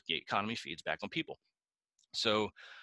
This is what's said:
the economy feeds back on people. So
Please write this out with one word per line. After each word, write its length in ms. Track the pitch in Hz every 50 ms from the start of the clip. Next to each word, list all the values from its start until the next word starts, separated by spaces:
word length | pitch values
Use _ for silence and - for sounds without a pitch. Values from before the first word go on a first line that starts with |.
| -
the 100 | - 85
economy 380 | - - - 120 104 101 107 117
feeds 260 | - - 71 80 -
back 200 | - 80 78 - -
on 80 | 101
people. 280 | - 165 160 - 71 - _ _ _ _ _ _ _ _ _ _ _ _ _ _ -
So 360 | - - 117 107 107 107 95 - - - - - -